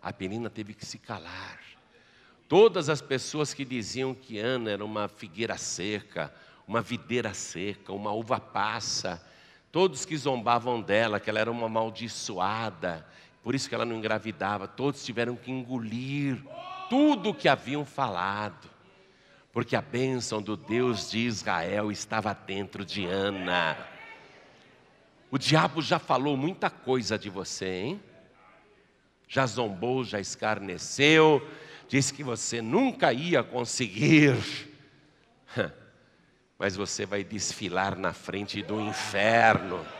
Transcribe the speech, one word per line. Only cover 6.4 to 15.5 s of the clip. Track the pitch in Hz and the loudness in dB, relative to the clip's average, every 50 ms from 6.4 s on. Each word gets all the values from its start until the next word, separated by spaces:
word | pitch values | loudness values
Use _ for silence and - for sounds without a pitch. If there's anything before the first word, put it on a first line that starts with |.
| - - - - - | -20 -20 -20 -20 -14
uma | - 101 117 107 | -4 -2 -2 -2
videira | - 123 113 - - 120 120 117 110 98 | -2 -8 -10 -6 -2 -2 -2 -2 -2 -6
seca, | - - - - 85 90 101 98 - - - 95 | -8 -12 -10 -8 -6 -6 -6 -8 -10 -10 -10 -10
uma | 101 104 107 104 | -6 -4 -4 -4
uva | 110 117 113 127 110 | -4 -2 -2 -4 -4
passa, | - - - 104 98 107 110 113 - - - - - 95 90 85 - - - - - - - - _ _ | -4 -6 -4 -2 -2 0 -2 -4 -4 -4 -6 -4 -4 -4 -6 -6 -12 -20 -20 -20 -20 -20 -20 -20 _ _
todos | - 160 185 190 151 131 - | 0 2 2 2 2 -2 -8
que | - 160 | -6 -6
zombavam | 156 127 147 135 123 107 107 120 120 113 127 123 117 101 | -4 -2 0 -2 0 2 2 2 2 2 0 -2 -2 0
dela, | 82 98 107 117 113 104 101 | 2 4 4 4 4 2 -2
que | - - | -2 -2
ela | 107 107 | 0 0
era | 110 113 | 0 0
uma | 117 120 117 | 0 -2 -4
amaldiçoada, | 113 110 113 113 113 110 110 117 113 - - - - 110 90 90 95 107 110 113 110 95 82 85 90 85 80 76 - - - - - _ _ _ | -2 0 0 0 0 -4 -8 -10 -10 -8 -8 -8 -8 -4 -2 -2 0 0 -2 -4 -4 -6 -4 -4 -4 -4 -4 -10 -16 -20 -20 -20 -20 _ _ _
por | 113 127 | -2 -2
isso | 139 - - | -2 -2 -4
que | - | -2
ela | 117 117 | -2 -2
não | 117 113 | -2 -2
engravidava, | 113 107 110 110 107 - 113 104 - 98 95 104 101 95 98 | -4 -2 -2 -2 -2 -2 -6 -6 -2 -2 -2 -2 -2 -4 -8
todos | - - 123 143 139 139 - | -8 -2 -2 -2 -2 -2 -8
tiveram | - 117 113 117 117 123 | -8 -4 -2 -2 -2 -2
que | 117 - 127 | -8 -8 -8